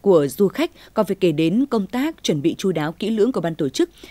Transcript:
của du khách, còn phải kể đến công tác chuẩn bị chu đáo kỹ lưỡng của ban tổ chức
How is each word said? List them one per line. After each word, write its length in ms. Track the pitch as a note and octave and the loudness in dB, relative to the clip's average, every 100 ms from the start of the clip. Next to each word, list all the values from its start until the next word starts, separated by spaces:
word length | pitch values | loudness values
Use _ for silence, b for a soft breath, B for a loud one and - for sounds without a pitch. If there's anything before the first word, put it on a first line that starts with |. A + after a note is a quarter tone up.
của 260 | G3+ E3+ C#3+ | 2 4 4
du 200 | - G3 | 2 0
khách, 240 | - E4+ - B | 0 -4 -4 B
còn 120 | - G3+ | -2 -2
phải 100 | F#3+ | 0
kể 160 | F3+ | 0
đến 340 | D3+ D#3+ G#3+ C#4 | 2 0 0 0
công 220 | A3+ F#3+ | -2 -2
tác 360 | B3 D4+ D#4+ | -2 -4 -4
chuẩn 180 | - D3+ | -4 -2
bị 140 | D3+ - | -2 -2
chu 140 | F#3+ | -2
đáo 200 | E3 D3+ | -2 -4
kỹ 180 | E3 D#3+ | -4 -2
lưỡng 220 | A3 A3+ | 0 0
của 100 | A3+ | 0
ban 140 | E3 E3 | -4 -2
tổ 140 | C#3+ | -4
chức 200 | - F4 B B | -2 -4 B B